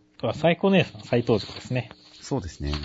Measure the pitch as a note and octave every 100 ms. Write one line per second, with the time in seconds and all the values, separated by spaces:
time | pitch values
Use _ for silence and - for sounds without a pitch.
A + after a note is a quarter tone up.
0 | _ - A#2+ G#2 D#3+ E3+ G3 F#3+ - -
1 | - B2 A#2 G#2+ - - - B2+ A#2 -
2 | - - - C3+ F2+ - D2 D2